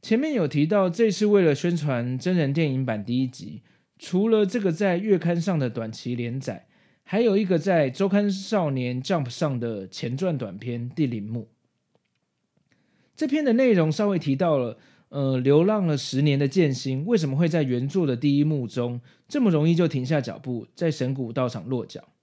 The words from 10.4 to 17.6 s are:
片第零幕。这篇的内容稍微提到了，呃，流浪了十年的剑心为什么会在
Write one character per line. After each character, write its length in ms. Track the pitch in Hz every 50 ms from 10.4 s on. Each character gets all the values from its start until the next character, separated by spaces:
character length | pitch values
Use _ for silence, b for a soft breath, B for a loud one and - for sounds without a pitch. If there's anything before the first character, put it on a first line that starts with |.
| 120 101 90
片 320 | 101 110 123 120 120 120 123
第 180 | 120 - 156
零 180 | 131 117 110 101
幕。 240 | 104 113 120 107 - _ _ _ _ _ _ _ _ _ _ _ _ _ _ _ _ _ _ _ _ _ _ _ _ _ _ _ _ _ _ _ _ _
这 100 | - 311
篇 180 | 277 262 311 302
的 100 | 269 226
内 180 | 233 269 254 220
容 180 | 180 160 156
稍 160 | 156 - 214
微 100 | 208 196
提 200 | 175 151 147 135
到 220 | 135 185 170 156 139
了， 200 | 127 117 110 b b b b b b b
呃， 300 | - 143 139 135 131 127
流 260 | 127 135 143 151 170
浪 200 | 196 214 214 190 170
了 80 | 151
十 260 | 139 - - - 131 143
年 160 | 151 139 139
的 80 | 143
剑 260 | 139 131 190 175 147 135
心 320 | 123 - 135 131 131 147
为 140 | 196 240 214
什 100 | 160 143
么 80 | 135
会 120 | 139 175 170
在 160 | 160 170